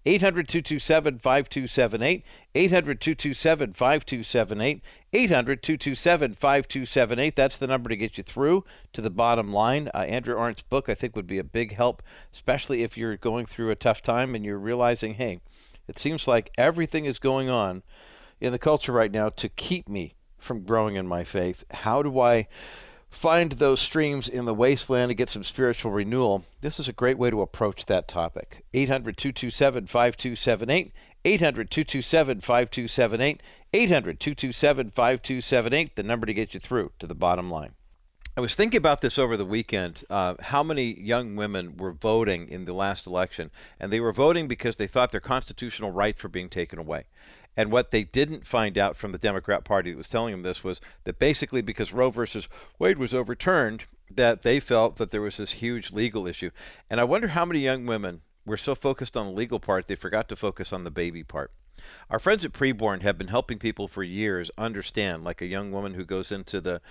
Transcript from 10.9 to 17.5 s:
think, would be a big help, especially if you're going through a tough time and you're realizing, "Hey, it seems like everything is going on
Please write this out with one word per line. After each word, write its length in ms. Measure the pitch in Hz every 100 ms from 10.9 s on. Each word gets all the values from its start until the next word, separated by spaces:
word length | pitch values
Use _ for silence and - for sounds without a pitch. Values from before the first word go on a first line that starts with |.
think, 220 | 107 123 110
would 100 | 90
be 120 | 95
a 60 | -
big 280 | 113 113
help, 300 | 101 123 120 - - -
especially 500 | - - 139 - 123
if 140 | 117 113
you're 180 | 113 101
going 300 | 110 117 113
through 260 | - 113
a 40 | 104
tough 260 | 117 107
time 340 | - 120 131 113
and 80 |
you're 140 | 104 101
realizing, 560 | 104 123 120 120 110
"Hey, 260 | 107 120 87 - - - - -
it 100 | -
seems 300 | 147 156 -
like 240 | 117 - -
everything 480 | 139 165 160 160 143
is 120 | 120
going 320 | 135 135
on 320 | 131